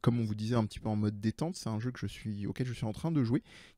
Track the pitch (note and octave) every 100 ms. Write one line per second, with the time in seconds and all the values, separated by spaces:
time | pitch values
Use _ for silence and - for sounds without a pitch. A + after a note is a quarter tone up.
0 | - A#2+ A2+ G#2 A2 A#2+ G#2+ - A2 G#2+
1 | G#2 G#2 A2 - D#3+ - A2+ G#2+ A#2+ B2
2 | G2+ - A2 G2+ G2+ - B2+ A#2 A2+ G#2+
3 | E3 D#3 A#2 C3 - - -